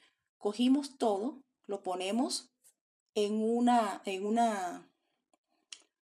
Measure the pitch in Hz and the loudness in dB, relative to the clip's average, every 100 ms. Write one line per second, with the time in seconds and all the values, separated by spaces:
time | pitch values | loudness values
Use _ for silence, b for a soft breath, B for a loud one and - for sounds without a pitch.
0 | b b b _ 208 214 247 277 285 - | b b b _ -4 0 4 4 0 -2
1 | 240 196 226 - - _ - 196 185 180 | 0 0 -2 -8 -14 _ -10 -8 -6 -4
2 | 185 226 302 - - _ _ _ _ _ | -2 -2 -2 -4 -10 _ _ _ _ _
3 | _ - 208 214 220 233 240 240 214 190 | _ -2 0 0 0 2 4 4 2 -4
4 | - 190 208 226 233 208 180 175 170 _ | -6 -4 -2 2 2 0 -6 -8 -16 _
5 | _ _ _ _ _ _ _ - _ _ | _ _ _ _ _ _ _ -20 _ _